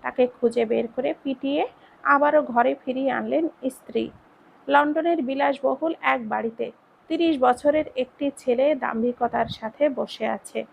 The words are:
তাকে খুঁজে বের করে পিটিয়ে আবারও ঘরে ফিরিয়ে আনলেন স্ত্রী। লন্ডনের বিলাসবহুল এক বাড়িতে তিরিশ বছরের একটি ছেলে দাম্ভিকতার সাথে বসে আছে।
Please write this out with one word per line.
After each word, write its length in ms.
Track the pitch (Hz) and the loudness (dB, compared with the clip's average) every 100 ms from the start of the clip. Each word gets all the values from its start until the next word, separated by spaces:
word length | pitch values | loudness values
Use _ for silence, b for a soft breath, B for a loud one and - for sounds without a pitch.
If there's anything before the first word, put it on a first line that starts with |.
তাকে 260 | 254 247 247 | -6 0 0
খুঁজে 380 | - 240 233 226 | 2 0 0 0
বের 220 | 226 233 | 0 -2
করে 260 | - 269 320 | -4 -4 -4
পিটিয়ে 440 | 277 269 269 285 466 - b b | -6 -4 -2 -2 -2 -6 b b
আবারও 380 | - 277 294 302 | 0 4 4 2
ঘরে 340 | 277 233 247 269 - | 2 2 2 0 -4
ফিরিয়ে 260 | 254 269 | -2 0
আনলেন 360 | 240 220 269 320 - 262 | -2 -2 -2 -2 -4 -8
স্ত্রী। 380 | - - 233 226 - _ _ - _ - | -8 -6 -4 -4 -8 _ _ -20 _ 2
লন্ডনের 540 | 277 294 302 330 339 | 4 4 0 0 0
বিলাসবহুল 760 | 247 269 277 269 262 269 320 330 | 0 0 0 0 -2 0 -4 -2
এক 280 | 269 262 220 | -2 -2 -2
বাড়িতে 420 | 214 226 226 233 - _ _ _ | -4 -4 -6 -10 -10 _ _ _
তিরিশ 300 | 320 330 294 | 0 2 4
বছরের 460 | 247 247 294 302 302 - | 2 4 2 2 -2 -6
একটি 360 | 247 _ 285 - | -8 _ -6 -4
ছেলে 380 | - 240 277 294 | -2 2 2 2
দাম্ভিকতার 720 | 254 220 240 240 240 233 226 | -2 -2 -2 -2 -2 -2 -4
সাথে 440 | - 220 - 294 | -4 -10 0 0
বসে 380 | 240 220 - 220 | 0 -8 -6 -4
আছে। 380 | 214 - 226 226 | -6 -6 -10 -10